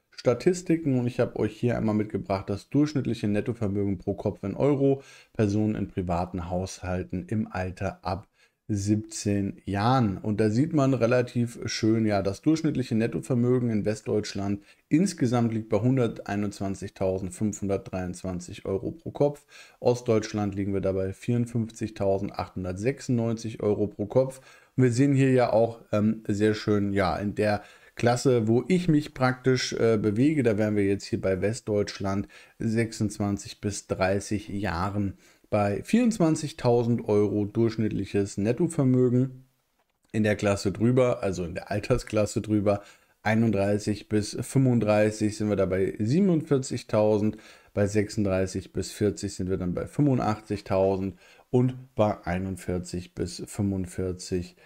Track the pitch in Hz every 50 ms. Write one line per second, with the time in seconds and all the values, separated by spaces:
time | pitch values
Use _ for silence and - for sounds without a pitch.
0 | _ _ _ - - 127 120 120 - 175 185 180 - - 165 160 - 143 131 123
1 | 120 120 123 - 117 - - - 107 107 - - 120 120 117 120 113 110 104 104
2 | 104 - - 98 90 - 98 95 101 - 101 98 - _ - 139 151 147 - 135
3 | 117 120 110 - - 104 104 104 104 123 113 - 110 98 98 104 101 101 98 90
4 | - 104 95 - - 104 92 - - 98 - - 131 143 147 131 139 139 135 135
5 | - - - - - _ _ - 110 101 101 107 107 107 104 107 101 98 - 98
6 | 90 87 85 85 90 87 - 90 85 85 90 90 95 95 - - - 90 92 92
7 | - - 95 92 90 - 113 107 110 - - 95 92 92 90 - 98 92 - -
8 | - 90 95 98 - _ _ _ _ _ _ _ _ - 107 101 101 101 110 107
9 | 110 - - - - 104 101 101 98 98 - - - 98 95 101 107 123 131 135
10 | 117 101 92 - - 107 104 104 110 107 107 120 151 165 165 147 135 135 135 117
11 | 117 113 123 127 117 - - 120 120 117 - - - 110 - - 113 110 113 113
12 | 110 107 104 98 95 98 98 - - 151 160 160 165 151 123 131 127 - 117 107
13 | 113 - - - - - 131 120 120 123 127 127 123 117 110 104 90 104 107 -
14 | - 113 107 107 - - - 98 98 101 101 101 - _ - _ _ - 143 156
15 | 185 180 - - 139 117 123 120 117 113 113 110 107 - 110 101 110 127 135 131
16 | 120 110 - - - - 101 101 104 101 - - 101 98 95 - 98 98 - -
17 | 98 95 92 95 101 90 90 - 110 104 98 - 101 98 98 95 - - - 107
18 | 92 90 92 - - 92 90 90 90 - 104 - - 95 95 95 - - - -
19 | - 120 - - 143 143 143 - _ _ - - - - _ - - 123 120 120
20 | - 120 110 110 107 - - 107 104 101 98 101 98 101 98 95 92 95 95 95
21 | 95 95 98 - - - 120 120 120 117 - 117 110 113 - - 110 104 - -
22 | 101 98 98 95 101 - - - 90 - - 95 92 90 92 95 104 127 139 -
23 | - - 123 117 113 117 113 113 - 110 113 - - 104 104 101 104 98 - -
24 | 104 98 - 127 135 135 - - - - - - _ _ - - 127 123 117 123
25 | 139 143 139 135 135 131 127 123 120 - - 110 117 113 - - - - 110 107
26 | 104 110 110 - - - 104 101 107 110 107 107 - 110 104 101 101 101 98 98
27 | 95 85 76 - 101 104 92 - 107 104 104 98 - - - - - - - -
28 | 123 120 120 120 - 139 123 120 107 110 113 127 - - 185 175 175 - 151 147
29 | 147 - - - 127 127 127 - - 127 131 123 - - - - 117 113 113 107
30 | 107 107 101 113 131 151 160 143 120 113 104 101 107 107 107 104 98 98 98 98
31 | - - 113 95 98 95 95 92 92 104 113 - - 110 104 104 101 - - -
32 | 101 95 98 101 98 - - - - - _ - 110 113 110 117 117 113 - -
33 | 110 101 - - 104 101 101 98 - - - - - 104 95 - - - 101 -
34 | 92 92 98 101 - - 107 98 - - 92 101 104 92 82 85 92 101 98 104
35 | 101 95 - - _ _ _ _ _ - - 104 101 101 101 - - - - 233
36 | 254 226 214 - 175 160 156 156 151 139 - - - 123 120 120 120 117 120 113
37 | 117 - 104 104 104 101 104 104 104 104 - 117 117 113 113 - 110 104 110 101
38 | 95 - - 101 98 98 - 101 98 113 127 - 175 156 - - 139 127 127 127
39 | 127 123 123 123 131 131 131 - - _ _ _ _ _ _ _ _ _ _ _
40 | _ _ - 113 107 107 104 - 104 101 101 98 - 101 85 101 107 120 127 131
41 | 127 123 127 - 101 98 90 87 90 82 87 - - - 101 104 - - 127 120
42 | - - 104 107 104 - - 110 101 107 107 104 98 104 101 101 - - - _
43 | _ _ _ _ - 107 110 110 113 113 101 98 98 101 104 101 - 107 104 98
44 | - - 107 107 101 - - 127 117 - - 135 135 127 123 117 104 104 104 107
45 | 107 107 107 - 107 104 104 - 107 104 101 95 95 90 92 95 95 - - -
46 | 107 110 139 180 202 185 170 151 - - 143 131 127 - - 120 - - - 107
47 | 107 107 107 101 104 107 107 - - - - - _ _ - 98 104 95 101 107
48 | 98 - - 110 101 95 92 95 95 92 - 95 - - - - 92 - - -
49 | 107 101 95 - - 98 - - 95 90 95 87 92 90 85 - - - - -
50 | 147 143 127 123 - 107 110 - - - 107 95 - - 101 95 95 98 98 95
51 | 98 98 - - - - - _ _ - - 123 123 127 127 - - - - -
52 | 107 104 - - - 90 87 92 95 95 95 90 - - 90 90 87 - - 87
53 | 87 - - - 101 87 - - 90 - - - 104 98 98 95 92 90 - -
54 | 92 92 90 90 - - 95 90 87 - - _ -